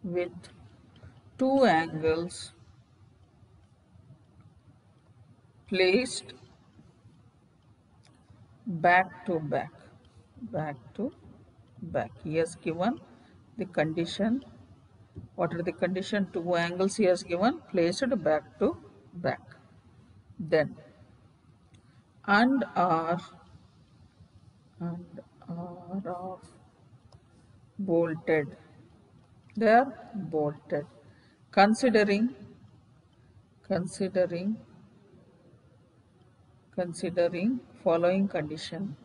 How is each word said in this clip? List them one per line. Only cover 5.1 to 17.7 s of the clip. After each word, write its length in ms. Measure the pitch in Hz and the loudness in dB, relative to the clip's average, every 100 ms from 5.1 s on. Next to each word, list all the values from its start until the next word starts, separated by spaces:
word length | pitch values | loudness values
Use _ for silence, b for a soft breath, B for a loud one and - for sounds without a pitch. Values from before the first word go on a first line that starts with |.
| - - - _ - - | -20 -20 -20 _ -20 -4
placed 640 | 185 185 196 254 - - - - - - - - _ - - - _ _ _ _ _ _ _ - _ _ - - - - | 2 4 4 0 -8 -12 -20 -20 -20 -20 -20 -20 _ -20 -20 -20 _ _ _ _ _ _ _ -20 _ _ -20 -20 -16 -8
back 580 | 170 175 180 185 - - | 2 6 6 4 -4 -4
to 140 | 165 | -4
back, 320 | 151 143 151 - - - - - _ - 233 | -2 -4 -4 -14 -20 -20 -20 -20 _ -18 -8
back 240 | 160 151 147 - - | -6 -6 -8 -16 -8
to 180 | 240 - - - - _ - - | -8 -8 -20 -20 -20 _ -20 -18
back. 300 | 165 147 - - 165 | -6 -6 -6 -10 -4
He 100 | 160 | -2
has 200 | 165 - | -2 -4
given 440 | - 160 196 320 B B B B - - | -8 -2 -2 -2 B B B B -20 -10
the 100 | 190 | -6
condition. 760 | - 160 160 170 - 214 262 - - - - - - - - - - | -2 -2 -2 -4 -2 0 0 -4 -20 -20 -20 -20 -20 -20 -18 -16 -4
What 180 | 170 | -4
are 100 | 170 | -2
the 80 | 170 | -6
condition? 560 | 160 180 190 190 208 190 | -2 -2 -2 -2 -2 -2
Two 220 | 185 170 175 | -4 0 0
angles 420 | 170 175 190 208 | 0 0 -2 2
he 80 | 190 | 2
has 180 | 180 | 2
given, 380 | - 175 214 330 - | 0 0 0 0 -4